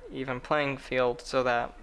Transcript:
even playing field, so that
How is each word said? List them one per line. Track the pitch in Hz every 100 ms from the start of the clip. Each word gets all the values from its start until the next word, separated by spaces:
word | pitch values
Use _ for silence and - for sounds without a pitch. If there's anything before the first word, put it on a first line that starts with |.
| 427
even | 135 131 127
playing | - 151 139 131
field, | - 127 123 123
so | - 131
that | 123 120 - -